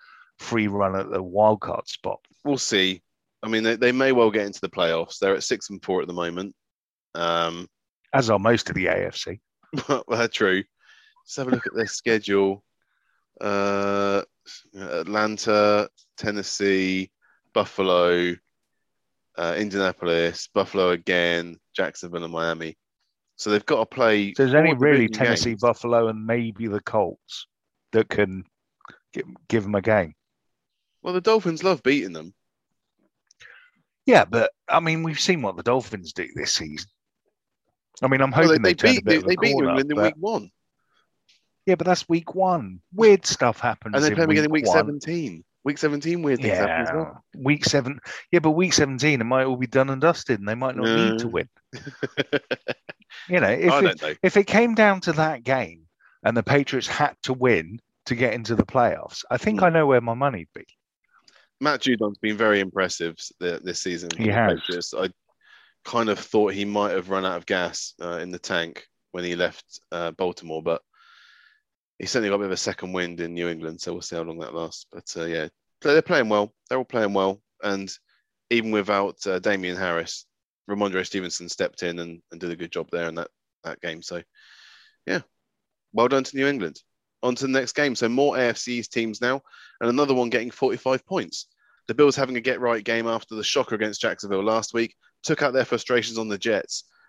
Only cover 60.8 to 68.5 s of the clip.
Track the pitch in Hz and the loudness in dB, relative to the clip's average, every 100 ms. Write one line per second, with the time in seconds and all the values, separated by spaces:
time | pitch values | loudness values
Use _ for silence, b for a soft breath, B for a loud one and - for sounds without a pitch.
60.8 | _ _ _ b b b b _ 147 139 | _ _ _ b b b b _ -2 0
61.8 | 135 117 107 101 107 107 110 104 95 95 | 0 0 0 -2 -4 2 4 4 2 -2
62.8 | 90 - 85 82 - - 87 85 92 85 | -2 -2 -6 -8 -16 -8 -6 -6 -8 -6
63.8 | 92 87 87 - 110 104 110 85 - 87 | -6 -6 -8 -2 0 2 2 0 -4 -6
64.8 | - - 95 - _ _ b b b b | -6 -4 -6 -6 _ _ b b b b
65.8 | - 120 110 101 - 107 104 98 101 104 | -4 0 0 -2 0 2 2 0 -2 0
66.8 | 101 95 92 95 95 87 - 95 87 - | 0 -2 -2 -2 -2 -4 -2 -2 -2 -6
67.8 | - - 87 85 90 90 - | -12 -12 -10 -8 -10 -12 -4